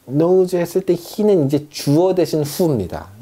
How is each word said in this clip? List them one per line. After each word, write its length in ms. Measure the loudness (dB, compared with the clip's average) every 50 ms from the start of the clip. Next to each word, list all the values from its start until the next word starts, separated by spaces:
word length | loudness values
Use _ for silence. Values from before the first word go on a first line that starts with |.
| _
knows 480 | -4 -2 0 2 4 4 4 2 2 0
했을 260 | -2 -2 -2 -2 -2
때 140 | 0 0 -2
he는 500 | -2 -4 -8 -6 -2 2 2 2 2 2
이제 220 | 2 0 -2 -4 -6
주어 460 | -12 -6 -2 2 2 4 4 2 2
대신 240 | 0 0 0 0 -2 -2
who입니다. 640 | -4 -2 -2 0 0 0 -2 -4 -6 -8 -10 -12 -14 -18 -8